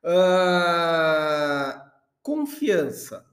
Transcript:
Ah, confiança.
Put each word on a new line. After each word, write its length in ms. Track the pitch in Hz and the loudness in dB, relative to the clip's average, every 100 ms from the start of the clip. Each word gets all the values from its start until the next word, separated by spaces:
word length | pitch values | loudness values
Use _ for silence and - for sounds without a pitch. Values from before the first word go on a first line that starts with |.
Ah, 1900 | - 175 185 185 180 180 175 170 165 165 160 156 156 151 147 143 135 131 - _ _ _ | 2 2 4 4 2 2 2 0 0 2 2 2 0 0 0 -2 -4 -8 -16 _ _ _
confiança. 1040 | - 302 285 - 285 185 139 - - 104 _ | -6 -4 -4 -4 0 0 0 -6 -14 -16 _